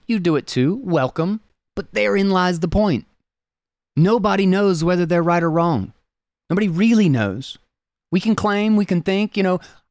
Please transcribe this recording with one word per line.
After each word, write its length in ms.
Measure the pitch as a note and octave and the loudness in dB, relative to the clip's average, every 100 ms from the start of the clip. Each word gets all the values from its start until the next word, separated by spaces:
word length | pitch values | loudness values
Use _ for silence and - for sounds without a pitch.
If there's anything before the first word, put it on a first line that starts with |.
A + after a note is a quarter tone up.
| - | -6
You 140 | A3 | -2
do 160 | E3+ D3 | 0 -2
it 100 | - | -2
too. 340 | B2+ C3+ A#3 | -2 0 -2
Welcome. 560 | G#3+ D#3+ B2+ - F3 G#3+ - _ _ | -2 -2 -2 -2 -4 -4 -10 _ _
But 180 | - - | -14 -8
therein 380 | G#3+ G#3 G3+ G3 | -2 0 2 2
lies 300 | F#3 F3+ E3+ | 2 0 -2
the 80 | E3+ | -2
point. 360 | G3 G#3 A#2 - _ _ _ _ _ _ _ _ C#3 | 0 0 -2 -6 _ _ _ _ _ _ _ _ 0
Nobody 500 | F3+ A#3 G3+ G3 G3 | 2 2 0 2 2
knows 380 | F#3+ G3+ E3 | 2 2 0
whether 200 | E3 F3+ | 0 0
they're 200 | E3 F3 | 0 0
right 180 | E3+ F3 | 2 0
or 80 | E3+ | 0
wrong. 420 | D#3+ E3+ B2+ F#2 - _ _ _ _ - | 0 0 0 -4 -12 _ _ _ _ -6
Nobody 200 | F#3+ G#3 | -2 0
really 400 | E3 A3+ A3 F3+ | 0 2 4 2
knows. 500 | B2+ G2+ G2+ - - _ _ _ _ _ | 2 -2 -4 -12 -18 _ _ _ _ _
We 80 | F#3 | -4
can 160 | A3+ G#3+ | -2 -2
claim, 400 | G#3 G3+ G#3+ G#3+ | -2 0 0 0
we 80 | |
can 180 | G3 F3 | 0 -2
think, 340 | F#3+ G3 G#3+ G3+ | -2 -2 -2 -2
you 60 | |
know, 160 | F#3 F#3 - - _ | -2 -2 -6 -20 _